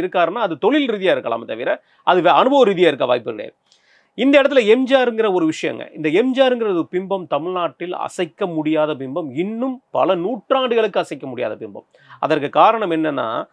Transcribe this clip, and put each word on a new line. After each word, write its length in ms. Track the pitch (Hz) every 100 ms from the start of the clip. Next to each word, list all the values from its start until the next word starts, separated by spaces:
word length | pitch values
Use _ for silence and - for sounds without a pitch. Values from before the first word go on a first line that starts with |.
இருக்காருன்னா 420 | 175 185 170 208 208
அது 120 | 156
தொழில் 320 | 190 294 269
ரீதியா 260 | 214 185 135
இருக்கலாமே 280 | 123 117
தவிர 380 | 113 113 127 - _ _
அது 180 | - 180
வே-, 160 | 165 147
அனுபவ 240 | 226 277
ரீதியா 220 | 202 180 175
இருக்க 200 | 143 131
வாய்ப்பு 240 | 123 120
கிடையாது. 260 | 107 110 - _ _ _ _ _
இந்த 280 | - 262 285
இடத்துல 240 | 269 277 208
எம் 180 | 233
ஜி 100 | 262
ஆருங்கிற 380 | 262 247 226 220
ஒரு 160 | 180 160
விஷயங்க. 480 | 160 160 120 123 -
இந்த 120 | 156
எம் 240 | 165 254
ஜி 100 | 254
ஆருங்கிற 260 | 262 247 220
ஒரு 200 | 175 151
பிம்பம் 360 | 180 190 190 170
தமிழ்நாட்டில் 640 | 147 165 185 165 - 170
அசைக்க 540 | 180 - - 170 - 196
முடியாத 480 | 160 151 156 151
பிம்பம், 360 | 143 131 143 160
இன்னும் 500 | 127 190 226 262 254 _
பல 240 | 127 143
நூற்றாண்டுகளுக்கு 840 | 185 180 240 - 262 262 233 220 190
அசைக்க 280 | 170 151 135
முடியாத 280 | 127 117
பிம்பம். 320 | 101 110 101 - _ _ -
அதற்கு 300 | 143 151 139
காரணம் 420 | 147 180 226 202
என்னன்னா, 380 | 160 156 139 117 120 -